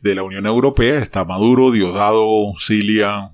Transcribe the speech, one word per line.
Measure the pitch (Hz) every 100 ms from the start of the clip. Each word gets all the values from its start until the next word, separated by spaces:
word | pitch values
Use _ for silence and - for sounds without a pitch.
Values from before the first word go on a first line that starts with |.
de | 101 95
la |
Unión | 95 95 104
Europea | 117 135 135 117 151
está | 107 104
Maduro, | 87 92 110 127 131
Diosdado, | 117 92 92 104 110 110 110 104 101
Cilia, | - 107 104 107 101 104 98